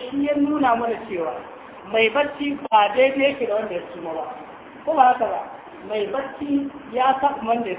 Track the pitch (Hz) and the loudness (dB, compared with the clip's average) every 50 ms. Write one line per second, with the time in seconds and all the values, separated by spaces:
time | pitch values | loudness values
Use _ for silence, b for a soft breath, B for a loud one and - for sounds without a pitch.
0 | - - 269 277 285 294 294 285 285 285 302 294 277 247 233 233 233 233 214 - | -6 -6 -4 -2 0 0 2 2 2 2 2 2 4 4 4 2 2 -2 -4 -4
1 | - - 185 175 160 156 - - - - - - - - - - - 190 214 226 | -6 -6 -6 -4 -4 -6 -6 -8 -12 -14 -16 -18 -18 -18 -18 -18 -10 -2 2 4
2 | 226 220 226 285 294 285 - - 285 285 277 - - - 220 214 208 202 - 254 | 4 4 4 2 0 0 -2 -4 -4 -4 -4 -4 0 4 6 6 6 6 4 4
3 | 262 269 269 277 269 285 - - 240 - 202 220 214 208 180 170 - - - 170 | 4 4 4 2 2 2 2 0 -2 0 0 -2 -2 -2 -6 -8 -8 -10 -12 -10
4 | 165 165 160 156 151 - - - - - - - - - - - - 285 320 294 | -10 -8 -6 -6 -6 -8 -10 -12 -14 -16 -18 -18 -18 -20 -20 -6 -2 2 6 6
5 | 254 247 247 247 226 196 185 - - - - - - - - - - 196 214 214 | 8 6 6 4 0 -2 -2 -4 -6 -8 -12 -16 -18 -18 -18 -16 -10 -6 -4 -4
6 | 202 196 226 269 269 - - - 294 285 277 277 277 277 - - - 214 226 247 | -2 -2 -2 -4 -4 -6 -8 -8 -2 0 0 0 0 -2 -8 -12 -14 -6 -2 2
7 | 254 269 262 - 285 277 - - 220 220 233 233 220 190 180 | 2 4 4 4 2 0 0 0 0 0 0 0 0 -4 -6